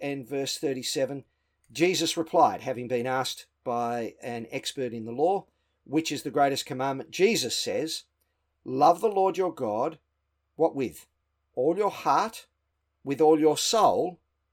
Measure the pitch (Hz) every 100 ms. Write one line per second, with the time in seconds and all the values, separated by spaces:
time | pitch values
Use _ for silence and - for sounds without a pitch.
0 | 143 139 117 143 135 - 147 131 120 147
1 | 135 143 - _ _ _ _ 120 180 160
2 | 165 170 160 165 127 92 135 120 123 123
3 | 127 131 127 - - _ 131 120 117 120
4 | 110 - 127 117 113 135 - 139 123 117
5 | 113 117 165 196 - _ _ _ - 151
6 | 160 147 147 143 139 135 - 131 135 135
7 | - - 202 208 120 - 110 101 160 -
8 | - _ _ _ _ _ - 131 147 175
9 | 214 196 190 175 180 - 117 104 151 160
10 | _ _ _ _ _ - 160 139 120 -
11 | - _ _ _ _ - 143 185 202 -
12 | 156 147 220 - - _ _ _ _ _
13 | 131 143 156 160 156 147 - 226 170 95
14 | 170 175 _ _ _